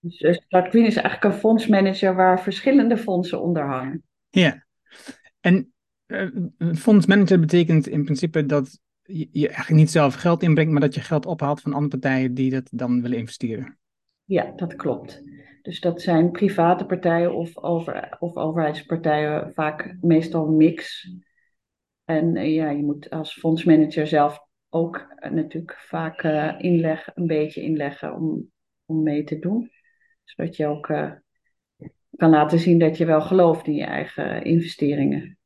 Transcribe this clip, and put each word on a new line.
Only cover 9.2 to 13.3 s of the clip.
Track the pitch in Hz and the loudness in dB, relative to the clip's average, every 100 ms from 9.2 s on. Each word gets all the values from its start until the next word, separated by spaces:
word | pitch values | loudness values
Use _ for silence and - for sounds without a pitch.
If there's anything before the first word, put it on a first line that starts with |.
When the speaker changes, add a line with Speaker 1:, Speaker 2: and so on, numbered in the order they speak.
| - | -6
Speaker 2:
je | - 147 | -2 -2
eigenlijk | - - 160 | -4 2 6
niet | 156 | 6
zelf | 170 143 | 6 2
geld | 127 175 170 | 2 0 0
inbrengt, | 175 156 156 | 2 2 2
maar | 147 | 2
dat | 147 | 0
je | 143 | -2
geld | - 156 151 | -4 -4 -4
ophaalt | 160 143 147 | -6 -4 -4
van | - | -6
andere | 139 147 135 | -4 -4 -4
partijen | 135 131 131 | -2 -2 -2
die | 127 131 | -2 -2
dat | 131 127 | -2 -6
dan | 120 123 123 | -8 -2 -2
willen | 120 120 | -2 -6
investeren. | 113 | -8